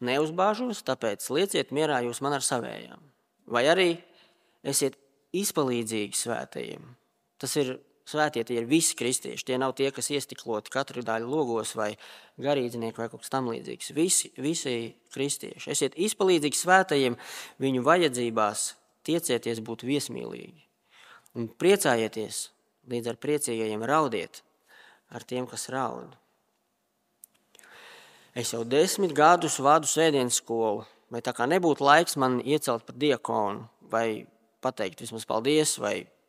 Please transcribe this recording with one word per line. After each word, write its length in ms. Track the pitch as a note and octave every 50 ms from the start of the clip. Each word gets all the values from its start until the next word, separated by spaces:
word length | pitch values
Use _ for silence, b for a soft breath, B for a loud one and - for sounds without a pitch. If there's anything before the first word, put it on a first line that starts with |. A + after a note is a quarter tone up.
| B2
neuzbāžos, 800 | B2 B2+ C#3+ D#3 D#3 D#3+ F3+ F#3+ G#3 G#3+ A3 B3+ B3 G#3 - -
tāpēc 400 | - C3 - - A2 G#2 - - - B2+
lieciet 400 | D#3 G3 G3 - D#3+ C3 - C3
mierā 260 | D3 D#3+ - - B2+ A#2+
jūs 160 | A#2+ A#2 -
man 160 | C#3 C#3+ D3 C3+
ar 80 | B2+
savējām. 560 | - C#3 A#2+ A#2+ A#2+ A2 - - B1 - - - _ _ _ _ _ _ _ - -
Vai 140 | A#2 A#2+ B2+ D3+
arī 180 | F3 F#3 F#3 E3+ E3+ E3 - _ b b b b b b b b b b
esiet 360 | b C#3 C#3 - C#3+ C3 - _ _ _ _ _ _ _ -
izpalīdzīgi 840 | F#3 G3+ - - D#3+ C#3+ B2+ B2 A#2 A2+ G#2+ A2+ G#2+ G#2 G2 - -
svētajiem. 680 | - A#2 A#2 - C2+ - - - A#1+ - - - - - B2 _ _ _ _ _ _ _ _ -
Tas 140 | - C3 -
ir 220 | D3+ C#3 B2+ B2+ - _ _ _ _ - -
svētie, 340 | - D3+ D3+ D3 - A#2 A2+
tie 140 | - B2 A#2
ir 80 | A#2 A#2+
visi 280 | D3+ E3 D#3+ - - -
kristieši. 480 | A#2+ B2 B2+ - - C3 B2 C3 -
Tie 120 | - B2+ B2+
nav 160 | C3+ C3 B2+ -
tie, 120 | C3+ C3+ C3+
kas 160 | - A#2+ -
iestikloti 600 | D3 C#3 - - B2+ - - A#2+ A2+ G#2+ - -
katru 320 | - C3 C#3 - B2 B2 A#2+
daļu 240 | A2+ A2+ A2+ A#2 B2
logos 440 | C#3+ D#3+ C#3+ A#2+ A#2 A2 G#2+ - - A2+
vai 140 | G#2+ G#2 G#2+ - B B B B B B B B
garīdznieki 580 | B2 C#3+ D3 C#3 B2 A#2+ A#2+ A#2 A2+ A2+ A2 A2+
vai 80 | A2+ A2
kaut 140 | - -
kas 100 | - -
tam 180 | - C3+ B2+ A#2+
līdzīgs. 400 | A2+ B1 - - A#1+ - - - -
Visi, 360 | D3 E3+ F#3+ - - - - -
visi 380 | - C3 D3+ E3+ - - C3+ B2 A#2 A#2 A2+ - _ _ - -
kristieši. 560 | C3+ C3+ C#3+ - - - - - - - -
Esiet 260 | D3 - C#3+ C3 - D#3+
izpalīdzīgi 600 | F#3+ G#3+ - - G3+ F#3 F3+ D#3 D3 D3 - -
svētajiem 600 | - F3 F#3 F#3+ F#3 - D3+ C#3+ C3 B2 A#2+ - B B B B B B B B
viņu 220 | C3+ C3+ C3 B2+ B2
vajadzībās, 760 | D3 E3+ F#3 E3+ C#3+ B2 B2 A#2+ A#2 A2 A2 G#2+ G#2 A2 - - - - _ _ _ _ _ -
tiecieties 560 | - E3 E3+ E3 - B2 A2+ - A#2 A#2 A2+ G#2+
būt 220 | A#2 A2+ - - B2+
viesmīlīgi. 760 | C#3+ C#3 - - A#2+ B2 - - - - - - - _ _ _ _ _ _ B B B B B B B B B B B2
Un 80 | A#2
priecājieties, 1000 | A2 - - D3+ F3+ G3+ G3 - C#3+ A#2+ A#2 A2 G#2+ - A2 G#2+ - - - - - _ _ _ _ _ _ _ B2+
līdz 220 | B2 A#2+ A2+ A#2+
ar 80 | A#2 -
priecīgajiem 640 | - C#3+ D3+ C#3+ - B2+ A#2 A2+ A2 A2 G#2+ G#2+ A2+
raudiet 560 | B2 D3 D#3+ D3+ C3 A2 F#2+ D#2+ - - - - _ _ _ _ B B B B B B B B - -
ar 100 | A#2+ -
tiem, 220 | - B2+ B2 B2+
kas 220 | A#2+ A#2 - - -
raud. 460 | C3 C3+ B2+ A2+ - B2 A#2 - - _ _ _ _ _ _ _ _ _ _ _ _ _ _ _ _ _ _ _ _ _ - - _ _ _ _ _ B B B B B B B B B B B B B B B B
Es 180 | B2 A#2 - -
jau 100 | A#2 A2+
desmit 480 | A#2 C3 D3 E3+ F#3 - G3+ G3 E3+ C#3+
gadus 440 | D3 D3 E3 F3+ E3+ E3 D3 - -
vadu 260 | C3 C#3 D3+ E3 D3 -
svētdienas 480 | - D3+ E3 D#3+ C#3+ C3+ B2+ B2 - -
skolu, 460 | - - A#2 A2+ A2+ A2 G2+ A2 A2 b b b b b
vai 120 | B2 A#2
tā 100 | - B2+ B2
kā 120 | - A#2+ C3+
nebūtu 360 | E3+ F#3+ F3 D#3+ C#3 - C#3
laiks 320 | C#3 D3 E3 E3+ - - D3
man 200 | C3 B2+ B2+ B2
iecelt 420 | - C3 D3 D3+ - C#3 A#2+ A2+ -
par 120 | - B2+ B2
diakonu, 640 | D3 D3+ B2+ - - - A2+ A2+ G#2 G2 G2+ - A#2 A2 _ _ - -
vai 360 | - A2+ A#2 A2+ G#2+ A2 A#2 - _ _ _ _ _ _
pateikt 380 | - C3 - - G#2 F#2 - -
vismaz 260 | B2+ A2+ A2+ A2+ - -
paldies, 480 | - A2 A#2 C#3 D3+ D3+ D#3 - - -
vai 240 | A2+ G#2 G2 F#2+ - - _ _ _